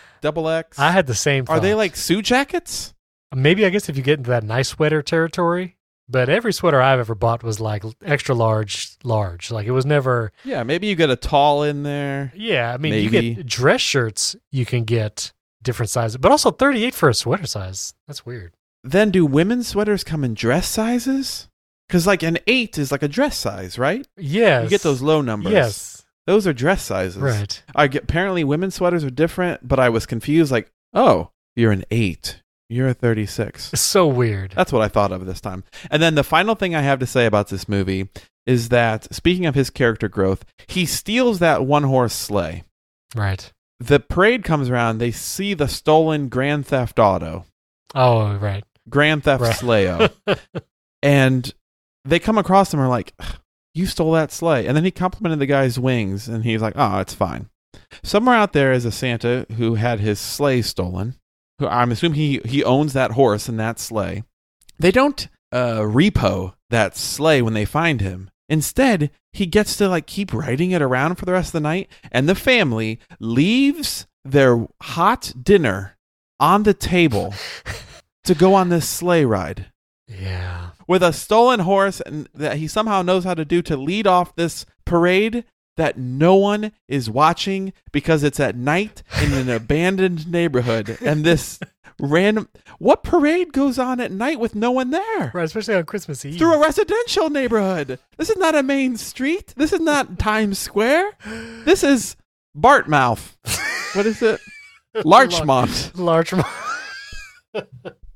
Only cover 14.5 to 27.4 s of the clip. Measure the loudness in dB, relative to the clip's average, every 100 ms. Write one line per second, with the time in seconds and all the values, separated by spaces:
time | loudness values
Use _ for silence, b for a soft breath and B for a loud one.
14.5 | -6 -2 -2 -2 -2 -2 -8 -14 _ _
15.5 | _ -8 -4 -4 -2 -4 2 4 4 2
16.5 | 2 2 2 -2 2 2 2 -2 -4 -4
17.5 | -8 -8 -10 -14 -16 -20 -18 -16 -16 -16
18.5 | _ _ _ 0 2 4 4 4 4 2
19.5 | 0 -2 -2 0 -2 -2 -4 -4 -2 0
20.5 | 0 -2 -2 -2 -2 -2 -4 -4 -10 -16
21.5 | _ _ _ -2 0 2 0 0 -2 0
22.5 | -2 -2 -4 -4 -2 -2 0 -2 -2 -6
23.5 | -8 -10 -4 -2 -2 -8 -12 -4 2 4
24.5 | 4 2 0 0 0 2 0 0 -4 0
25.5 | 2 2 -2 -14 -18 _ _ 0 0 2
26.5 | 0 0 0 -2 -4 -4 -4 -2 -2